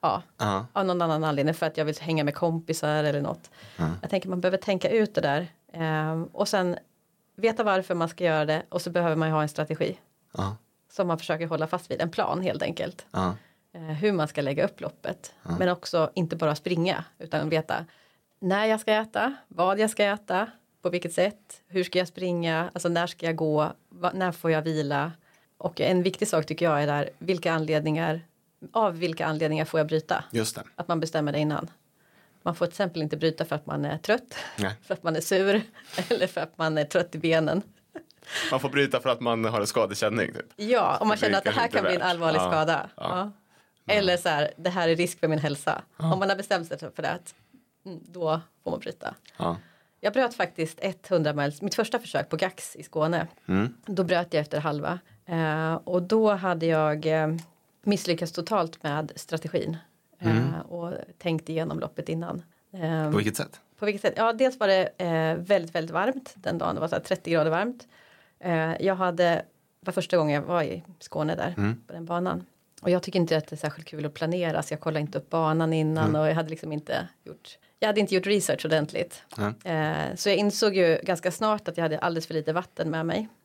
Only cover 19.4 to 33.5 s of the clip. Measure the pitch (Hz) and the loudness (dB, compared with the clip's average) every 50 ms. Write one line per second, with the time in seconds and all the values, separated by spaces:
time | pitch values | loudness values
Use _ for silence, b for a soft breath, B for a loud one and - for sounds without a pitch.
19.4 | - _ - - 175 185 196 202 220 214 220 - 208 202 202 208 - - 190 185 | -16 _ -2 0 2 2 4 4 2 0 4 2 2 2 2 -2 -4 -2 0 0
20.4 | 208 220 - _ _ _ _ _ _ 180 175 180 175 170 170 - 180 202 202 _ | 0 -2 -6 _ _ _ _ _ _ -2 -2 0 -4 -2 0 2 2 2 0 _
21.4 | _ _ - - _ _ 175 190 180 - - 180 185 175 _ - 185 180 175 170 | _ _ -20 -20 _ _ -2 -2 -2 2 2 0 0 0 _ -6 -2 -2 0 0
22.4 | 170 165 160 160 175 180 - 180 - 175 170 170 170 175 - _ - 165 160 160 | 0 0 0 0 -2 -2 -6 -4 -2 0 2 2 0 -2 -4 _ -2 -2 0 0
23.4 | 160 156 151 151 151 - - _ _ _ - 175 175 180 - 190 185 180 165 - | 0 2 2 2 2 0 -2 _ _ _ -12 -2 -2 -2 0 0 0 -2 -2 0
24.4 | - 165 160 156 151 165 160 151 151 139 147 139 143 170 165 b b b b b | 0 2 2 2 2 0 -2 0 0 0 0 0 -2 -2 -6 b b b b b
25.4 | b b _ _ - 180 - - - - 185 180 175 190 180 - 208 208 - 160 | b b _ _ -8 -6 -2 0 2 4 4 4 2 2 0 0 -2 0 0 0
26.4 | 156 - 156 - 170 170 151 143 147 147 143 147 143 - - _ - 170 190 170 | 0 0 -2 0 2 2 4 4 2 2 2 0 0 -2 -6 _ -4 -2 -2 0
27.4 | - 175 165 160 156 151 156 151 156 156 151 160 165 165 156 165 165 _ _ _ | 0 0 0 0 0 2 0 0 2 2 0 2 2 0 -2 -2 -6 _ _ _
28.4 | _ _ _ _ - 185 - 226 220 202 170 160 175 170 160 160 160 156 156 151 | _ _ _ _ -20 -4 0 2 2 2 2 0 -2 -2 -2 -2 -2 -2 0 0
29.4 | 165 151 156 156 151 - - 160 151 151 160 156 156 - 185 - - - - 117 | 0 0 0 0 -2 0 2 2 2 4 2 0 0 0 -2 -2 -2 -2 -2 -2
30.4 | 110 110 - 107 - - _ - 170 - 175 160 156 160 - 160 151 147 143 147 | -2 -2 -4 -8 -14 -16 _ -12 -4 -2 -2 -2 -2 -2 -2 -2 -2 0 0 0
31.4 | 151 151 147 151 165 170 - _ _ _ b b b b b b b b b b | 0 0 0 -2 -4 -8 -14 _ _ _ b b b b b b b b b b
32.4 | b 170 165 - 175 175 - - 202 180 165 165 156 147 - 151 160 160 160 - | b -4 -2 0 -2 -2 0 -2 -2 -2 0 -4 -4 -4 -2 0 0 0 0 0
33.4 | 160 165 | -4 -4